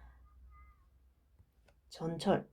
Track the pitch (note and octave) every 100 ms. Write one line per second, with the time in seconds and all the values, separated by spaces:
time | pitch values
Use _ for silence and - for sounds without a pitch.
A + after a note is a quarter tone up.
0 | - - - - - - - - - -
1 | - _ _ - - - - - - -
2 | E3 D#3+ G3+ F3 -